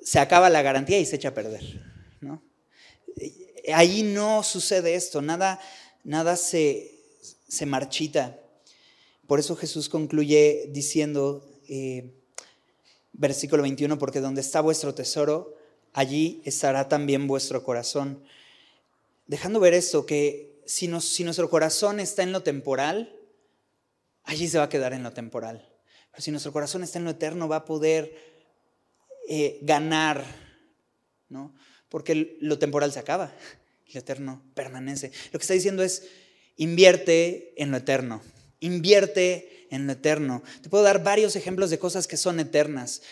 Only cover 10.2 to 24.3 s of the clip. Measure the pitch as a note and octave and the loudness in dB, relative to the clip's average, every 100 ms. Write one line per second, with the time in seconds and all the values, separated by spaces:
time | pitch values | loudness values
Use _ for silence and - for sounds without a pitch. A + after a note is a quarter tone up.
10.2 | D3 D3+ D3+ D3 C#3+ C#3 C#3+ D#3+ D3+ C#3+ | 4 6 6 4 -4 -6 -2 0 0 0
11.2 | C#3 C#3+ C#3+ - - C3+ C3 B2+ B2 - | -2 -4 -12 -20 -12 -8 -8 -8 -12 -20
12.2 | _ - - _ _ _ _ _ _ - | _ -20 -20 _ _ _ _ _ _ -2
13.2 | C#3+ C3+ C#3 D3+ C#3 C3+ C#3+ D3 C3+ C#3 | -2 -2 0 0 2 0 -2 0 -2 -2
14.2 | C3+ C3+ C3+ D#3+ D#3 D3+ C#3+ C3+ B2+ D#3 | -4 -4 -2 0 2 0 -2 -6 -4 0
15.2 | D3 D#3 F3+ - - _ _ C#3 C3+ D3 | 0 0 -6 -18 -20 _ _ -2 0 0
16.2 | E3 E3+ D3 - C#3 C3+ C#3 D3 C#3+ C#3 | -2 -2 -8 -2 0 0 0 0 2 0
17.2 | C#3 C3+ - C3 C3 A#2+ A#2+ C#3+ C#3 C#3 | 0 -2 -2 -4 -4 -4 -4 -4 -6 -8
18.2 | - - - _ _ _ _ _ _ _ | -18 -20 -20 _ _ _ _ _ _ _
19.2 | - D3 F#3 A3 F3+ F3 F3 D3+ - D3 | -12 -8 -2 6 6 6 4 0 0 0
20.2 | D3 C#3+ - _ - - F3 E3 - - | 0 -2 -10 _ -8 -6 -4 -4 -4 -4
21.2 | E3+ E3 E3 D#3+ D#3 - G#3 G#3 F#3 - | -2 -2 2 2 2 2 0 -2 -4 -2
22.2 | F#3 F#3+ E3+ C#3 C#3 C3+ D3 G3+ - - | -2 -2 -4 -4 -2 -2 -2 -4 -8 -14
23.2 | - _ _ _ _ _ _ _ _ _ | -20 _ _ _ _ _ _ _ _ _
24.2 | - | -10